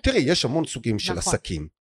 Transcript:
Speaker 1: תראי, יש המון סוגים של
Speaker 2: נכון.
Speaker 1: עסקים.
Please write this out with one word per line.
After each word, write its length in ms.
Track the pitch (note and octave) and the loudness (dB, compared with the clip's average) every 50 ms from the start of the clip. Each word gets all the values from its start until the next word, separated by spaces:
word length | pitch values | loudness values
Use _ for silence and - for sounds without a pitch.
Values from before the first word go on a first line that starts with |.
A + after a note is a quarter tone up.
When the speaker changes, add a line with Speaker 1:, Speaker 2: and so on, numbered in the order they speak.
Speaker 1:
תראי, 160 | - C4+ C4 A3 | 0 2 2 4
יש 240 | C#3 C3 F3 - - | 4 4 2 2 2
המון 200 | B2 C3 E3 D#3+ | 0 0 0 -2
סוגים 340 | - - B2 A2+ A#2+ A2 G2+ | -2 -6 -6 -2 -2 -2 -2
של 140 | - F#2 F2 | -2 -2 -4
Speaker 2:
נכון. 180 | E2+ - F#3+ - | -2 0 0 0
Speaker 1:
עסקים. 340 | - - - F#2 D#2 D2+ D#2+ _ _ | 0 -2 -4 -6 -6 -6 -10 _ _